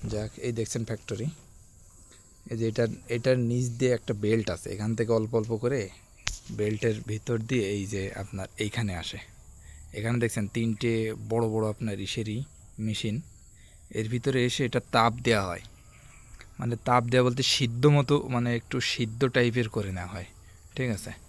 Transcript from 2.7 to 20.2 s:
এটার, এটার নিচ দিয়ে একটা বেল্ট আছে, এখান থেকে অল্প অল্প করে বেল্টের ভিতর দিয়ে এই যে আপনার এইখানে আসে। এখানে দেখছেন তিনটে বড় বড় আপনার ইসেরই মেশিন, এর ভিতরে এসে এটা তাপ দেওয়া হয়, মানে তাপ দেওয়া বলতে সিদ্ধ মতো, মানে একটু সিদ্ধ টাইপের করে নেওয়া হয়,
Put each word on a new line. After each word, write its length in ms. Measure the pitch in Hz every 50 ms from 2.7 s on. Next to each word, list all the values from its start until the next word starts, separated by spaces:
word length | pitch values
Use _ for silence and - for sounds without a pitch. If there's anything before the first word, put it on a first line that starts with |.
এটার, 180 | 110 123 117 110 - - - - 120
এটার 220 | 120 117 131 127 127 120 117
নিচ 160 | 120 123 127 123 117 123
দিয়ে 120 | 131 127 123
একটা 160 | 113 - - 120 101 104
বেল্ট 240 | 104 113 113 104 - 87
আছে, 120 | 82 - 95 92
এখান 160 | 98 107 110 113
থেকে 140 | 110 117 107 117 113
অল্প 120 | 110 107 120 113
অল্প 120 | 107 110 117 107 117
করে 160 | 123 139 131 101 92 - - - - - - - - - - - - - 110
বেল্টের 380 | 104 104 110 107 - 117 107 110 - -
ভিতর 280 | 107 110 - - 120 113 110 113
দিয়ে 160 | 131 123 104 95 104
এই 80 | 101 98 101 107
যে 100 | 98 95 98 98 101
আপনার 260 | 98 - - 98 95 - - - 107
এইখানে 300 | 104 - 117 113 101 90 85
আসে। 180 | 82 - - 101 - - - - - - - - - - - - - - -
এখানে 200 | 104 107 117 120 120 117
দেখছেন 220 | 113 - 117 104 98 -
তিনটে 360 | 117 113 117 110 104 - 117 113 113 113 110 110 110 110 107
বড় 140 | 113 117 117 110 107
বড় 120 | 110 110 107 104
আপনার 240 | - - 107 101 98 98
ইসেরই 320 | 92 - 120 110 110 104 120 139 - - - - - - - 107
মেশিন, 300 | 110 107 - - 113 104 135 - - - - - - - - - - - - - - - 110
এর 80 | 110 110 123
ভিতরে 260 | 123 - 143 131 131 120
এসে 140 | 123 - - 139 120
এটা 120 | - 123 - - -
তাপ 180 | 120 113 117 113 123 123
দেওয়া 180 | 120 113 104 95 92
হয়, 140 | 85 - - - - - - - - - - - - - - - - - - - - -
মানে 160 | - 120 120 113 -
তাপ 160 | 131 123 123 120 120
দেওয়া 120 | 123 127 123
বলতে 160 | 127 123 135 131 - -
সিদ্ধ 280 | - 143 113 117 120 131 151 147
মতো, 200 | 143 139 - 143 147 - 123 127
মানে 140 | 120 120 120 120 117
একটু 180 | - - - 127 - - -
সিদ্ধ 280 | - 135 110 110 117 139 127 -
টাইপের 320 | 131 123 120 110 123 117 113 -
করে 160 | 110 101 98 92
নেওয়া 140 | 92 90 90 95
হয়, 140 | 92